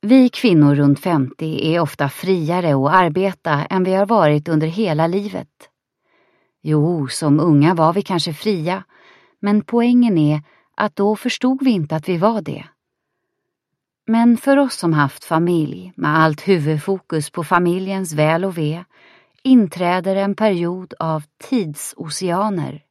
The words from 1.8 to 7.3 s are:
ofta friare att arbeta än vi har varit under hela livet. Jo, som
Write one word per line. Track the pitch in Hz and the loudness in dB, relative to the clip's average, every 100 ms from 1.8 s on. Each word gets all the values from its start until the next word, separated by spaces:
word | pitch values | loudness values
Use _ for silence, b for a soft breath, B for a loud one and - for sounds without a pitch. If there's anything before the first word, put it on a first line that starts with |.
ofta | 156 - 143 | -2 -2 -6
friare | - 175 190 156 175 175 | -4 -2 -2 0 -2 0
att | 139 139 | 0 2
arbeta | 185 175 156 196 185 - 147 | 4 4 0 -4 -4 -2 -2
än | - 190 | -2 -2
vi | 185 | 0
har | 190 196 | 0 2
varit | 226 156 151 151 | 4 4 2 0
under | 160 156 | -2 -2
hela | 175 214 156 165 | -4 -2 0 0
livet. | 185 202 190 - _ - _ _ _ _ _ _ _ _ _ | -2 -6 -12 -14 _ -20 _ _ _ _ _ _ _ _ _
Jo, | 151 156 151 170 135 | -2 0 0 -2 -6
som | - 156 | -4 0